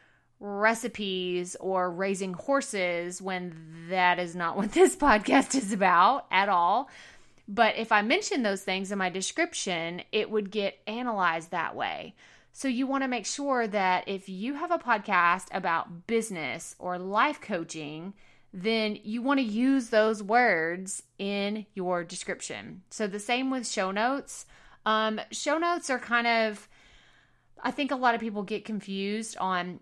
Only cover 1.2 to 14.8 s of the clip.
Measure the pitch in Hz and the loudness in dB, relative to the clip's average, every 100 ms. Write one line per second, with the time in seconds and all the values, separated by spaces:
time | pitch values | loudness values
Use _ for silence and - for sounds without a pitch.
1.2 | 180 180 175 - 190 190 180 170 196 190 | -2 -2 -4 -6 -2 0 0 -2 -2 -2
2.2 | 190 175 - 277 269 202 180 170 175 180 | -4 -6 0 0 0 -2 0 -2 -4 -8
3.2 | 190 185 180 160 160 165 165 185 180 180 | -6 -6 -6 -10 -16 -16 -4 4 4 4
4.2 | 175 175 165 196 208 320 370 - 285 214 | 0 -2 -2 0 0 6 6 8 6 6
5.2 | 202 269 269 269 196 214 190 175 196 277 | 6 4 4 0 0 2 6 8 8 6
6.2 | - 185 202 180 175 220 277 - - - | 2 2 4 4 4 2 -2 -12 -20 -20
7.2 | - _ - 202 220 - 226 214 208 359 | -20 _ -8 2 4 4 2 2 4 2
8.2 | 415 349 220 190 - 190 190 202 185 185 | 2 0 0 0 -2 -4 -4 -2 -2 -2
9.2 | 190 - 349 - 196 170 165 175 - 214 | -4 -2 -2 -2 -4 -2 -4 -8 -4 -2
10.2 | - 214 196 208 196 - - 226 247 208 | 0 -2 -2 -2 -4 -4 -8 -6 -4 0
11.2 | 175 165 165 175 160 131 104 78 - - | 0 0 -4 -4 -4 -4 -4 -4 -10 -18
12.2 | - - _ - 269 240 262 277 269 247 | -20 -20 _ -6 -4 -2 0 0 -2 -4
13.2 | 190 - 285 254 226 202 185 180 - 196 | -4 -6 0 0 0 2 2 2 0 -6
14.2 | 190 185 226 285 247 339 | -8 -8 -6 -6 -2 -2